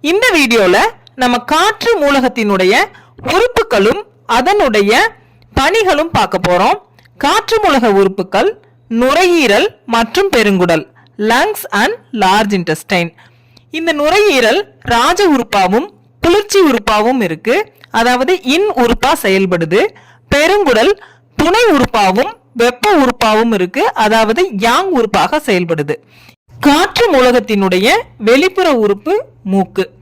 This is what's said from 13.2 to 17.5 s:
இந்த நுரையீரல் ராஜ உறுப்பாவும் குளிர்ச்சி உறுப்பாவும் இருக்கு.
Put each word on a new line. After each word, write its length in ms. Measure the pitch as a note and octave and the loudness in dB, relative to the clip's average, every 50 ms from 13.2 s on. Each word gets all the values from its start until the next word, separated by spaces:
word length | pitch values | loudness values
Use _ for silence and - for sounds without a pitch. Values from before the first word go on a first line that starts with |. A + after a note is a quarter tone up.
| - _ _ _ _ _ _ - _ _ | -20 _ _ _ _ _ _ -20 _ _
இந்த 220 | - D#4+ E4 E4+ D#4+ | -10 -6 -4 -4 -2
நுரையீரல் 680 | D4 D4 D4+ F4 G#4 G#4 G#4 D4 C4 A#3+ A3 B3 F#4 G#4 - _ _ | -2 0 0 2 2 2 2 2 2 2 0 0 -2 -4 -8 _ _
ராஜ 480 | _ - A#3+ A#3 B3 D4 F4+ F4+ G4+ F4+ | _ -2 -2 0 0 0 0 0 2 2
உறுப்பாவும் 600 | D4 C4 A#3 - - G3+ F#3+ F3+ F#3+ A#3 D#4+ G#4 - _ _ _ _ _ | 2 0 -2 -2 -2 -2 0 0 0 -2 -4 -4 -14 _ _ _ _ _
குளிர்ச்சி 400 | - E4 F4 G#4 G#4 G#4 - G4 F#4 D4+ | -2 0 0 0 0 0 0 2 2 2
உறுப்பாவும் 500 | B3+ A#3 G#3 - A3 G#3+ G#3+ A#3 C4+ C4 | 2 0 -2 -2 -2 0 0 0 0 0
இருக்கு. 520 | A3 E3+ D#3+ D#3 _ A3 | -2 -4 -4 -6 _ -2